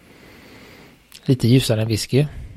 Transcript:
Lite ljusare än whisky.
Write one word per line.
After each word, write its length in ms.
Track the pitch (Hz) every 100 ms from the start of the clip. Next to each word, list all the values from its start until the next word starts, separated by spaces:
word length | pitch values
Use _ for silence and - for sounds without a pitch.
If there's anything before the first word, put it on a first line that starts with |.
| - - - - - - - - - - _ - -
Lite 220 | 131 113
ljusare 340 | 127 - 110
än 60 | 110
whisky. 380 | 107 - 120 147 - -